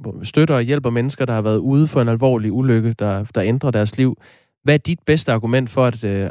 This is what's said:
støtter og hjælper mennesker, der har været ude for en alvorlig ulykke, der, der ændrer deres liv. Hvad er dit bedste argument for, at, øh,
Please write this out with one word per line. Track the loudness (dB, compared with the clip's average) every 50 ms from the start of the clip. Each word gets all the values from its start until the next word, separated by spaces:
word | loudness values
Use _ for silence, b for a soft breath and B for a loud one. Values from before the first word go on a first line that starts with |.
| -12 -12 -10 -10 -12
støtter | -2 0 2 2 4 2
og | 0 0
hjælper | 0 -2 -2 -2 -2
mennesker, | -2 -2 -2 -2 -4 -4 -4
der | -2 -2
har | 0 0
været | 0 0 0
ude | 2 2 2 4 2 2
for | 2 0
en | 2 2
alvorlig | 2 2 2 2 2 2 0 -2 -2
ulykke, | 0 2 2 2 2 2 0 -2
der, | -2 -2 -2 -2 -4 -6 -6 -4
der | -2 0
ændrer | 0 0 0 0 0
deres | 0 0 0 0 0 0
liv. | 0 0 -2 b b b b b b b b _ 0
Hvad | 2 2
er | 2
dit | 0 -2 -6 -2 _
bedste | 0 0 2 2 0 0
argument | 0 0 0 0 0 0 0
for, | 0 0 2
at, | 2 0 -2 -4
øh, | -4 -2 -2 -2 -4